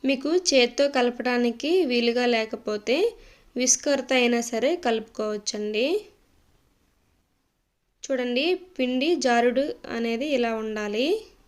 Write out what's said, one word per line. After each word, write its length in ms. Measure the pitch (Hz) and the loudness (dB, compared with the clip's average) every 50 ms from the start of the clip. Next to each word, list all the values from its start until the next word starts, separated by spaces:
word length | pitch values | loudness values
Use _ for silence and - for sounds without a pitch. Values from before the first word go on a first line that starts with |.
| - 262 | 0 0
మీకు 240 | 277 262 269 285 330 359 359 - | -2 0 0 0 0 0 0 4
చేత్తో 340 | 285 262 240 240 - - 285 285 285 | 4 4 4 4 2 0 0 2 2
కలపడానికి 720 | 262 247 240 240 240 233 247 247 247 240 240 233 233 - 285 339 381 359 262 | 2 0 0 0 -2 -2 -2 0 2 2 0 0 -2 -2 0 2 2 2 2
వీలుగా 340 | 247 240 233 233 233 247 247 247 240 | 2 2 2 2 0 2 2 2 2
లేకపోతే 640 | 226 220 220 - - - - 214 208 - - 240 302 392 466 427 - - - - _ _ _ _ 247 | 0 0 -2 -6 -10 -6 -6 -6 -4 -2 -2 0 2 2 0 -2 -4 -20 -20 -20 _ _ _ _ -2
విస్కర్తో 540 | 247 - - - - 294 285 262 247 - 269 254 | 2 2 2 2 2 0 0 0 0 0 2 2
అయినా 220 | 247 240 240 233 233 233 | 4 2 2 0 -2 -2
సరే 200 | - 226 233 277 339 339 - | -4 -2 0 0 0 0 0
కలుపుకోవచ్చండి. 1040 | 247 233 226 220 - _ - 220 214 214 208 208 - - 208 208 214 214 208 240 285 349 427 - - - _ _ _ _ _ _ _ _ _ _ _ _ _ _ _ _ _ _ _ _ _ _ _ _ _ _ _ _ _ _ _ _ _ _ _ _ _ - | -2 -2 -2 -4 -8 _ -6 -6 -4 -4 -6 -6 -8 -6 -6 -6 -4 -2 -2 0 0 0 -2 -4 -8 -20 _ _ _ _ _ _ _ _ _ _ _ _ _ _ _ _ _ _ _ _ _ _ _ _ _ _ _ _ _ _ _ _ _ _ _ _ _ -6
చూడండి, 400 | - 269 262 254 247 247 247 285 339 370 359 - - - | -4 -4 -2 -2 0 0 0 2 0 0 -2 -4 -16 -6
పిండి 340 | - 262 247 254 254 269 311 349 294 254 | -4 -2 0 0 0 2 2 0 2 2
జారుడు 400 | 262 240 233 233 247 240 254 277 311 - - - - - | 2 2 4 4 4 2 2 0 -2 -4 -10 -10 -8 -6
అనేది 320 | 233 226 233 226 226 269 311 285 247 | -4 -4 -2 -2 -2 -2 -2 0 0
ఇలా 140 | 240 233 226 220 | 0 0 -2 -4
ఉండాలి. 480 | 220 220 214 214 208 208 208 214 254 302 392 440 - - _ _ _ | -6 -6 -6 -6 -6 -4 -2 -2 0 0 -2 -2 -4 -12 _ _ _